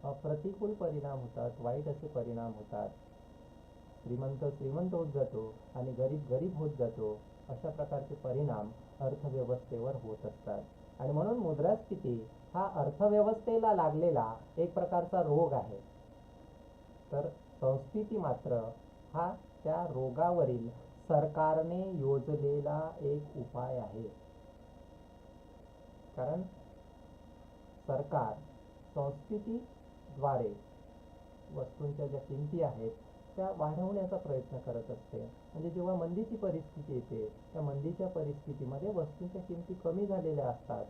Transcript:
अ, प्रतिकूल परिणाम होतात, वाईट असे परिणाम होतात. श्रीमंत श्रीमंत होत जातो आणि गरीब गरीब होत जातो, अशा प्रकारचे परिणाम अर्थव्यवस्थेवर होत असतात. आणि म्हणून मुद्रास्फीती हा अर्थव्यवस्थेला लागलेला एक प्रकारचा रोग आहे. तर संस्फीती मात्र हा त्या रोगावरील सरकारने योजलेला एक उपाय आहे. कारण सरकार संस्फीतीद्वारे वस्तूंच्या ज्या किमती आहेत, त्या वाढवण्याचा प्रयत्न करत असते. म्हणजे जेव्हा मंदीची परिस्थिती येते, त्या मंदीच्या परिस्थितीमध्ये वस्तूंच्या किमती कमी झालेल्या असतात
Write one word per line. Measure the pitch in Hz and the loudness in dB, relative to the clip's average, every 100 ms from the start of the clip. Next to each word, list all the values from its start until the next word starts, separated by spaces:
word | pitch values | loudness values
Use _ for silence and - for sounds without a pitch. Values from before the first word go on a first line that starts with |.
अ, | 143 | -4
प्रतिकूल | 143 151 151 190 190 208 | -4 0 0 0 0 -2
परिणाम | 208 170 147 139 135 | 2 0 0 -2 -4
होतात, | 123 117 120 117 | -4 -2 -2 -2
वाईट | 117 131 151 | -2 0 0
असे | 143 151 | -4 -2
परिणाम | 127 117 117 117 | -2 -2 -2 -4
होतात. | 107 107 104 104 - - - - - - - - - - - | -6 -6 -4 -4 -6 -18 -20 -18 -18 -18 -18 -20 -20 -18 -14
श्रीमंत | - 123 135 135 | -4 -2 -2 0
श्रीमंत | 147 139 135 147 185 | 0 0 -2 0 2
होत | 175 160 | 2 2
जातो | 139 131 110 110 107 - | 2 2 0 -4 -8 -10
आणि | 127 127 | -4 -4
गरीब | 123 131 151 120 | 2 2 2 2
गरीब | 127 180 151 | 2 2 0
होत | 156 - | -2 2
जातो, | 117 113 107 104 - - - | 0 2 -2 -2 -8 -18 -8
अशा | 127 160 | -4 -4
प्रकारचे | 151 147 143 123 | -2 -2 -2 -4
परिणाम | 143 131 127 147 107 104 - - - | -6 -2 2 2 0 -2 -8 -16 -2
अर्थव्यवस्थेवर | 135 147 143 131 120 127 - 120 120 | -2 0 -2 0 2 0 0 -2 -2
होत | 131 113 107 107 | -2 -4 -6 -6
असतात. | - - 104 - - - - | -8 -4 -4 -6 -14 -18 -4
आणि | 135 | 2
म्हणून | 147 185 240 | 4 4 4
मुद्रास्फीती | 180 143 165 220 - 196 - 120 113 - - | 2 4 6 6 2 -4 0 -2 -2 -14 -6
हा | 175 196 | 0 0
अर्थव्यवस्थेला | 151 147 - 208 208 208 220 - 226 226 | 2 2 6 8 10 8 6 4 6 8
लागलेला | 196 160 151 170 143 110 113 - - | 8 6 6 6 6 2 -2 -8 0
एक | 170 | 2
प्रकारचा | - - 175 175 190 | 4 4 2 4 4
रोग | 156 147 165 | 6 8 8
आहे. | 135 113 98 - - - - - - - - - - - - - | 4 0 -6 -12 -18 -18 -18 -18 -18 -18 -18 -18 -18 -18 -18 -4
तर | 143 143 - - - | -2 -2 -4 -16 0
संस्फीती | 131 135 - 208 208 220 | 4 4 2 -2 0 2
मात्र | 160 123 - 120 113 - - - - | 2 0 2 0 0 -6 -16 -20 -6
हा | 156 175 208 - - | 0 0 -2 -10 -6
त्या | 160 160 175 | 0 2 0
रोगावरील | 127 131 123 170 175 135 120 117 - - - - | 0 0 4 6 6 6 4 -2 -8 -14 -18 4
सरकारने | 156 151 160 156 160 165 180 190 | 6 6 6 6 6 4 0 0
योजलेला | 175 135 139 123 147 139 147 143 151 160 - | 0 4 4 4 2 4 2 2 0 0 -2
एक | 147 147 147 147 | 0 0 -2 -8
उपाय | 120 123 127 127 | -6 -4 -2 -2
आहे. | 101 107 110 - - - - - - - - - - - - - - - - - - - - - | -4 -6 -8 -10 -18 -18 -18 -18 -18 -18 -18 -18 -20 -20 -20 -20 -20 -20 -20 -20 -20 -18 -14 -4
कारण | 127 170 185 - - - - - - - - - - - - - - | 0 0 -2 -10 -18 -18 -18 -20 -20 -18 -18 -18 -18 -18 -20 -14 -2
सरकार | 135 147 - 113 107 - - - - - | -2 2 2 2 -2 -10 -16 -18 -18 -8
संस्फीतीद्वारे | - 139 143 - 214 220 233 - - - - - 135 139 131 113 101 - - - - - - - - - | -2 -2 -2 -4 -4 -2 -4 -6 -16 -18 -18 -14 0 2 4 2 -2 -12 -18 -18 -18 -18 -20 -20 -18 -10
वस्तूंच्या | 147 131 - 147 143 143 | -6 -6 -4 -4 -2 -2
ज्या | 139 | -4
किमती | - 139 147 175 | -4 -4 -2 2
आहेत, | 151 113 113 - - - - - | 2 0 -4 -6 -16 -18 -10 -2
त्या | 190 165 | -2 2
वाढवण्याचा | 151 160 185 202 185 190 | 0 2 0 0 0 -2
प्रयत्न | 151 135 - 127 | 0 -2 -2 -6
करत | 123 117 - | -4 -4 -4
असते. | - - 110 | -8 -6 -8
म्हणजे | 113 - - 160 165 | -8 -12 -12 -6 -4
जेव्हा | 170 180 | 0 0
मंदीची | 180 165 180 220 220 | 2 0 0 -2 0
परिस्थिती | 190 160 - - 147 | 0 0 -4 -10 -4
येते, | 127 - 113 107 - - | -4 -4 -4 -4 -8 -10
त्या | 165 | -2
मंदीच्या | 147 139 156 175 185 | -2 0 -2 0 -2
परिस्थितीमध्ये | 175 147 143 - 143 127 139 190 | 0 -2 -2 -6 -4 -4 -2 0
वस्तूंच्या | 190 151 - 180 190 | 0 -2 -4 -8 -6
किमती | - 170 - | -6 -6 -4
कमी | 185 170 175 202 | -2 0 2 2
झालेल्या | 190 160 147 127 | 2 2 2 2
असतात | 120 - 110 | 0 -4 -6